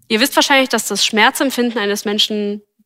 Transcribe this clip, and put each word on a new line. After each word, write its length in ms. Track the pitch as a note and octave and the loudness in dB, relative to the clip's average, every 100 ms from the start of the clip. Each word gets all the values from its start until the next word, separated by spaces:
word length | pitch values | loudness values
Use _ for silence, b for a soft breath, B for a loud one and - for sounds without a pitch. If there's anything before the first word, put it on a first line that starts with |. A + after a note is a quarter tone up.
| - | -4
Ihr 120 | A3 | 0
wisst 140 | C#4 - | 2 2
wahrscheinlich, 340 | - C4+ C4 | 4 4 2
dass 180 | A3+ - | -2 -2
das 160 | G3+ | -4
Schmerzempfinden 720 | - A3 A#3 - C#4 B3 A#3+ A3+ | 0 2 2 2 -2 0 -2 -2
eines 260 | G3+ G#3 | -4 -4
Menschen 580 | G#3+ G#3+ - G#3+ G3+ G#3 - _ | -2 -2 -2 -2 -4 -6 -12 _